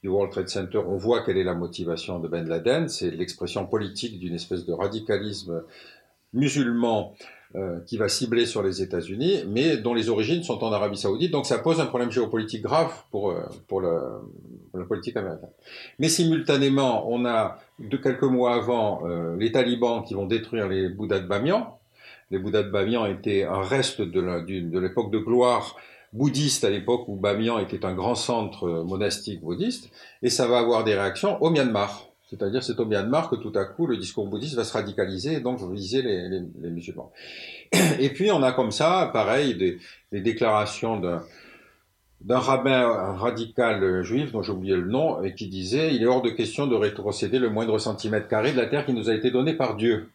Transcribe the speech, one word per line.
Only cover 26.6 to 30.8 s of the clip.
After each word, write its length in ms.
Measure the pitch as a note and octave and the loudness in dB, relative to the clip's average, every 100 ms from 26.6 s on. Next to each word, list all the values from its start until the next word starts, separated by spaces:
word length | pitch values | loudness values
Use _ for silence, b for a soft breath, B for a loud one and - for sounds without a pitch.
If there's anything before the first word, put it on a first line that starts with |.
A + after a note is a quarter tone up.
à 40 | A2 | 2
l'époque 380 | G2+ G2 A#2+ A#2+ | 0 0 -2 -2
où 60 | |
Bamiyan 460 | G2 G2+ G2+ A2+ A#2 | -2 0 2 2 0
était 260 | F#2+ - G2 | -2 -4 -4
un 80 | |
grand 220 | F#2 G2 A#2+ | 0 0 0
centre, 500 | - A#2 G#2 - F2 | 0 0 -2 -4 -2
euh, 160 | E2 | -2
monastique 560 | E2+ F#2+ G#2+ - - F2+ | -2 -2 -2 -2 -8 -8
bouddhiste, 500 | D#2+ F2 A3 B3 - B B B | -6 -2 -2 -4 -14 B B B
et 80 | A#2+ | 0
ça 160 | A#2 A#2+ | 2 4
va 100 | A#2+ | 4
avoir 240 | A#2 A#2 | 4 4